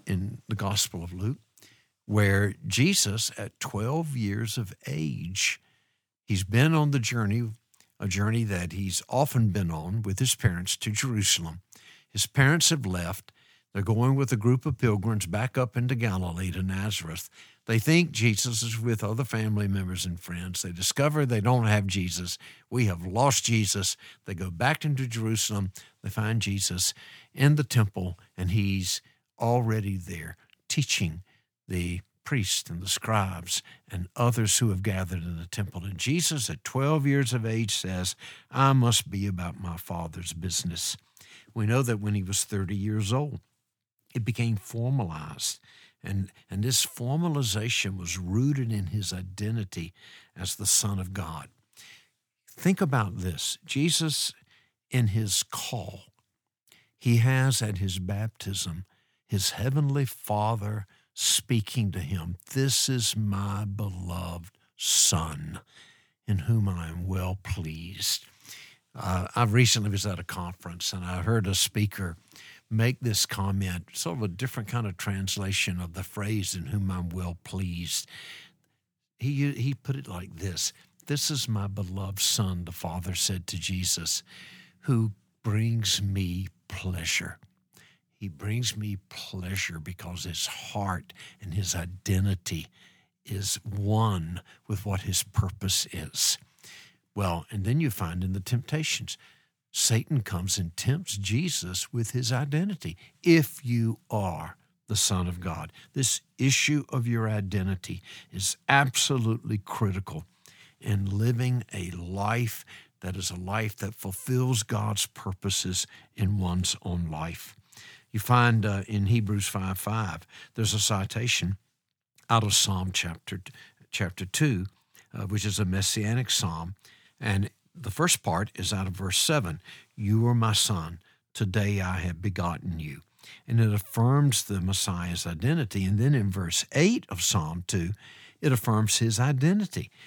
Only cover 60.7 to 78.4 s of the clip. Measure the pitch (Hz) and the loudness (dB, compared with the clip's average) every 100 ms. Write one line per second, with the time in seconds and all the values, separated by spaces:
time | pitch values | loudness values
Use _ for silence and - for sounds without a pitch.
60.7 | 107 101 _ _ - - - - 120 104 | -4 -8 _ _ -2 2 2 2 0 2
61.7 | 127 104 92 76 90 85 90 - 131 135 | 0 0 0 -4 -4 -4 -8 -4 0 2
62.7 | - - 127 110 110 104 98 101 101 104 | 2 2 2 0 0 0 0 -2 -2 -4
63.7 | 101 98 90 90 87 90 85 85 _ _ | -4 -6 -6 -6 -6 -8 -10 -14 _ _
64.7 | - - - - 82 80 73 76 - - | -6 2 4 6 4 0 -6 -8 -10 -16
65.7 | - - _ _ _ - 95 - 113 98 | -20 -20 _ _ _ -2 0 2 2 2
66.7 | 87 82 85 92 92 92 95 - - 78 | -2 -6 -6 -2 -2 -2 -4 -6 -6 -4
67.7 | 80 85 101 - - - _ - - - | -8 -10 -4 -2 -2 -6 _ -20 -20 -20
68.7 | - _ - 90 92 92 120 117 117 120 | -20 _ -8 -2 -2 -2 0 4 6 6
69.7 | 120 101 98 104 90 87 92 87 - 90 | 4 2 0 -2 -6 -6 -6 -8 -8 -12
70.7 | 87 - 95 90 90 98 113 98 95 - | -8 -6 -4 -4 -2 0 2 2 2 2
71.7 | 107 104 - 92 80 _ - - - _ | 2 0 0 -6 -8 _ -20 -20 -20 _
72.7 | 110 117 127 123 101 - - 98 98 95 | 2 2 2 0 0 0 0 0 0 0
73.7 | 87 - - 165 151 104 87 131 - 104 | -4 -8 -6 -4 -2 -4 -2 -4 -4 -4
74.7 | 120 104 90 - 98 95 - 95 95 - | -2 -4 -4 -4 -2 -2 -2 -2 0 0
75.7 | 87 87 82 92 104 101 107 92 92 82 | -2 -6 -8 -8 -6 -2 -2 -2 -6 -4
76.7 | 104 95 92 87 90 87 85 - 95 92 | -2 0 -2 -4 -4 -6 -8 -8 -6 -4
77.7 | 85 85 - - - - - | -4 -4 -6 -6 -16 -18 -20